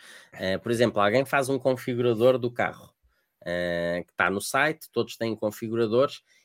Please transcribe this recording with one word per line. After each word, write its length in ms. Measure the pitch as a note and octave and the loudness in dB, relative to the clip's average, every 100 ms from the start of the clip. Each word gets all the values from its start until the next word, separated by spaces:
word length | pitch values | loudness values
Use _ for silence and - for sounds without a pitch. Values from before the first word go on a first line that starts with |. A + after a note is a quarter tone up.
| - - - | -20 -20 -20
Eh, 240 | - F#2+ F#2+ | -8 -4 -4
por 140 | A#2 | -2
exemplo, 280 | A#2 A#2 G#2 | 2 2 4
alguém 240 | G2+ A#2+ | 2 2
faz 260 | C3+ C#3 C3 | 2 0 0
um 100 | C3+ | 0
configurador 800 | C3+ B2+ C3 A#2+ A#2+ A2 B2+ B2+ | 0 -2 -2 0 0 4 4 4
do 100 | A#2+ | 0
carro, 420 | A#2+ F2+ - - _ _ _ _ _ E2+ | -2 -4 -4 -20 _ _ _ _ _ -6
eh, 580 | F2 F2 E2+ E2+ F2 - | -4 -2 -2 -2 -4 -6
que 40 | |
está 160 | - F2+ | 0 0
no 140 | G2 | 0
site, 480 | - C3+ D3+ D#3+ - | -2 0 0 -2 -8
todos 240 | A#2+ A2+ - | -4 -4 -4
têm 200 | A#2 G#2+ | -6 -4
configuradores, 880 | G#2+ G#2+ A2 A2+ A2+ A#2 C#3+ - _ _ | -6 -6 -6 -2 0 2 0 -2 _ _